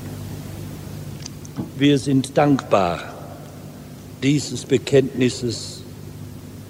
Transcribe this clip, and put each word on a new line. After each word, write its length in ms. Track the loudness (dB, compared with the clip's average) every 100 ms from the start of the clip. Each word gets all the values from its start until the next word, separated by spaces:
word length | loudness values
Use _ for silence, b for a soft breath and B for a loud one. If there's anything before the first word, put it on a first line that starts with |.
| -10 -8 -8 -8 -10 -10 -10 -10 -10 -10 -10 -10 -10 -12 -10 -8 -8 4
Wir 200 | 6 6
sind 380 | 6 2 4 4
dankbar 600 | 6 4 4 4 4 0 -6 -12 -12 -14 -14 -16 -16 -16 -16 -16 -16 -2
dieses 440 | 2 2 0 -6 2
Bekenntnisses, 1120 | 2 6 6 6 4 2 2 -2 -4 -6 -12 -14 -14 -14 -14 -14 -14 -14 -16